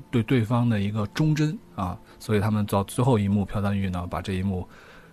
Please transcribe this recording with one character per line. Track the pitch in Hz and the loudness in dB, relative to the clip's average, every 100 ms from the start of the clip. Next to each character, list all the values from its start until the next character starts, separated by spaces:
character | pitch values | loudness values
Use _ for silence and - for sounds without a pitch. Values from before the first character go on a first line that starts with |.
| - | -2
对 | 120 | -2
对 | 110 131 | 2 2
方 | 107 120 120 | 2 2 2
的 | 107 | 2
一 | 98 | 0
个 | 107 101 | -2 -4
忠 | - 156 | 0 0
贞 | 151 151 196 - - | 2 0 -2 -10 -8
啊， | 95 92 - - | -6 -6 -14 -16
所 | - 107 | 0 0
以 | |
他 | 107 | 2
们 | 107 104 | 0 0
到 | 101 | 0
最 | 101 - | 0 0
后 | 127 113 | 2 2
一 | 98 | 2
幕， | 104 92 | 2 0
朴 | 110 | -2
赞 | 101 101 | 0 0
玉 | 98 | -2
呢， | 90 87 | -4 -4
把 | 80 | -6
这 | - | -4
一 | 92 | -2
幕 | 95 92 90 - - - - | -2 -2 -6 -14 -20 -20 -20